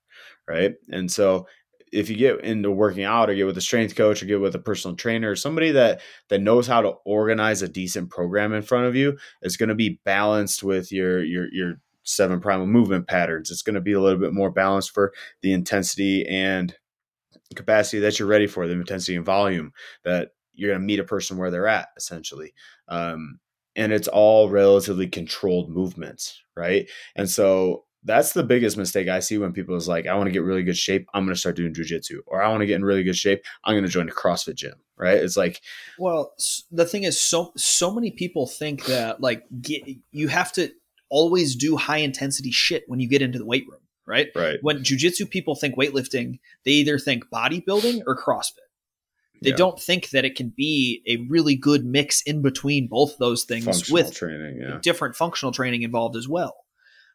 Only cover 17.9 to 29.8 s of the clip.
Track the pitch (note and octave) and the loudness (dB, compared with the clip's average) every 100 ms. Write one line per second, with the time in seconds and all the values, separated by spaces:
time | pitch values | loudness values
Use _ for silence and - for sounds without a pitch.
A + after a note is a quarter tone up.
17.9 | G#2+ G#2 G#2 G2+ G#2 G#2 F#2 E2+ F2 F2 | 2 0 0 4 4 4 0 -4 -4 -4
18.9 | F#2+ F2 F2 E2+ G2 G2+ F2+ D2+ - - | -6 -4 -4 0 2 2 0 -6 -14 -20
19.9 | - F2 F2+ - _ _ - G2+ F#2+ G2 | -10 -2 -2 -2 _ _ -6 -4 -2 0
20.9 | G2+ F2+ G2 - F#2 F#2 F2 G#2+ G#2 - | -2 -2 -4 -4 -6 -4 0 0 0 -4
21.9 | - - E2+ D#2 D2+ D2+ _ - _ - | -14 -12 -12 -14 -14 -18 _ -20 _ -8
22.9 | E2+ E2+ D#2+ D2+ C2+ _ _ _ - G#2+ | -6 -6 -8 -12 -16 _ _ _ -4 0
23.9 | G#2+ - G#2+ G#2+ A2 G#2 G2+ G2 G2 G2 | 0 2 6 8 8 6 6 8 6 4
24.9 | F#2 F2+ F2+ E2 - F#2+ F2+ E2+ E2+ F#2 | -2 -2 -6 -8 -4 0 0 -2 -4 -4
25.9 | E2+ D#2+ - - - _ E2+ F2 G2 - | -4 -14 -12 -14 -14 _ -8 0 0 0
26.9 | - - - F#2+ A2+ G2 F#2 F#2 - _ | -14 -14 -6 -4 2 4 4 2 -2 _
27.9 | _ - A#2 - F3+ B2 A#2 A2 G2+ F2+ | _ 0 2 2 0 2 2 2 0 -2
28.9 | G2+ F2+ F#2 - G#2+ F#2+ F#2 F2+ F2+ | -2 0 -2 -2 -2 -2 -4 -4 -4